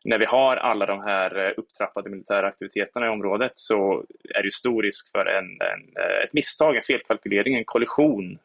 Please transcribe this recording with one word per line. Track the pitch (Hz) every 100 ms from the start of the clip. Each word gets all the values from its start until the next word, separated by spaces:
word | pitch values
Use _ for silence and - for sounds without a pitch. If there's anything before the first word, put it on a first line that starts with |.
| -
när | 110
vi | 107
har | 123 135 127
alla | 123 107 98
de | 98
här, | 104 98 92 92 95
eh, | -
upptrappade | - - 101 - 98
militära | 98 - 101 98
aktiviteterna | - 98 - 101 - 117
i |
området | 107 98 104 123
så | - - 107 98 92 - - - -
är |
det | 98
ju |
stor | - 127 113
risk | 104 - -
för | 98 92
en, | 95 92
en, | 92 - - - 98
eh, | 92 98
ett | 101
misstag, | - - - 156 127
en |
felkalkylering, | - 120 - 107 - 101 104 127
en | 113
kollision | 117 120 - 151 107 90 -